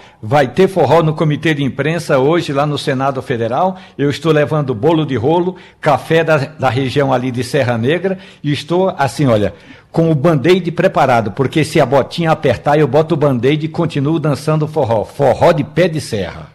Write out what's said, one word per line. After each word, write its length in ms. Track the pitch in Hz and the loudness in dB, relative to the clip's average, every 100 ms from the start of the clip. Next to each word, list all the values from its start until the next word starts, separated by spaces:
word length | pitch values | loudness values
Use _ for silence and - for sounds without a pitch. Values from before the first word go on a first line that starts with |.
| - _ | -20 _
Vai 240 | 110 143 131 | -2 0 2
ter 220 | - 190 | 2 2
forró 340 | 190 127 160 | 2 4 4
no 100 | 156 | 2
Comitê 400 | 151 160 147 165 | 0 -2 0 -2
de 120 | 143 | -2
Imprensa 540 | 135 - 143 165 160 139 | -2 -2 -4 -4 0 2
hoje 340 | 135 170 156 | 2 0 0
lá 120 | 139 | -2
no 140 | 147 143 | -2 -2
Senado 420 | - 131 135 131 | -2 -2 -2 -4
Federal. 560 | - 120 113 131 185 185 - - | -4 -4 -2 0 -2 -4 -10 -4
Eu 100 | 143 | -2
estou 220 | - 165 | -2 0
levando 420 | 156 147 151 131 107 | 0 0 -2 -2 -2
bolo 280 | 147 160 | 0 0
de 120 | 143 127 | 0 -2
rolo, 400 | 127 170 175 180 - _ | 0 0 -2 -6 -16 _
café 420 | - 127 - 165 | 0 0 0 0
da, 140 | 160 156 | 2 0
da 340 | 135 - 127 | -2 -4 -2
região 420 | 120 131 131 135 | 0 -2 0 0
ali 200 | 127 131 | 0 -2
de 100 | 123 | -6
Serra 340 | 120 147 120 120 | -4 -2 0 0
Negra 400 | 117 175 190 185 - - | 0 -2 -2 -6 -12 -10
e 80 | 147 | -6
estou 420 | 139 - 175 190 - | -4 -2 -2 0 -2
assim, 300 | 135 - 139 | -2 0 2
olha, 280 | 107 101 - - - _ | 2 0 -6 -20 -20 _
com 180 | - 165 | 0 2
o 60 | |
band-aid 560 | 151 165 156 156 185 165 | 2 2 2 2 2 0
preparado, 640 | 160 185 170 139 117 107 | -2 0 2 2 2 0
porque 320 | 98 131 165 | -2 -2 0
se 160 | 143 165 | 0 0
a 60 | 127 | 2
botinha 440 | 135 - - 165 | 2 0 -2 0
apertar, 480 | 151 143 - 147 151 | 0 0 0 0 2
eu 80 | 147 | 2
boto 280 | 143 156 | 2 2
o 40 | 165 | 0
band-aid 480 | 147 123 131 151 156 | 0 2 0 0 -2
e 20 | |
continuo 520 | 156 165 151 139 165 | -4 -4 -2 -2 0
dançando 480 | 151 135 - 156 151 | -2 -2 -2 -2 -2
forró. 360 | 156 117 113 | -2 0 0
Forró 460 | 95 - 135 107 151 | -2 0 0 4 4
de 140 | 156 | 2
pé 240 | 117 - 180 | 0 0 0
de 120 | 156 | -2
serra. 500 | - 107 85 78 78 | -6 -6 -6 -10 -18